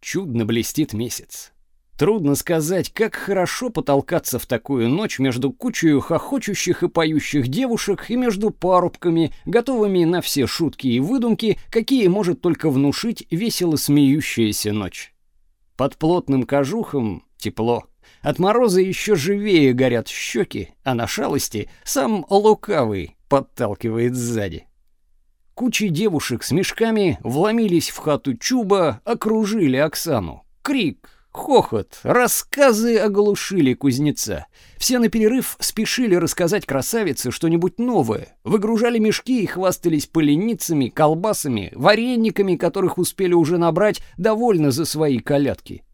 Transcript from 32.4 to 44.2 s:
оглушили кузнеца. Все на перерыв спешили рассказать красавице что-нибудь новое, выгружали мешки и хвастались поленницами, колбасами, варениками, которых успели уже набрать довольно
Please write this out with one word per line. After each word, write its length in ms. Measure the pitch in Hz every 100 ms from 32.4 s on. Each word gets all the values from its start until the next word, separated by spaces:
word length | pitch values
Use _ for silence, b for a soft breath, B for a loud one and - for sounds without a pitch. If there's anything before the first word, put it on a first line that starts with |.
| - - 277 214 226 226
оглушили 760 | 208 202 208 202 - 196 139
кузнеца. 720 | 123 143 123 147 139 - 82 - b b b
Все 200 | - 254
на 100 | 233
перерыв 480 | 226 214 254 208 -
спешили 560 | - - 220 - 247 180
рассказать 500 | 165 - 175 202 -
красавице 640 | 135 127 233 202 127 127
что-нибудь 480 | - 165 165 180 -
новое, 580 | 240 226 117 104 - _
выгружали 540 | - 214 208 226 240 233
мешки 460 | 214 190 - 254
и 20 | 175
хвастались 600 | - 185 180 175 156 -
поленницами, 840 | 165 151 147 214 220 - 160 123
колбасами, 840 | - 156 160 208 208 147 117 90 -
варениками, 800 | 147 214 240 247 226 190 196 175
которых 420 | 175 196 180 -
успели 360 | 180 - 185
уже 240 | 175 156 175
набрать 440 | 170 160 208 196 b
довольно 540 | b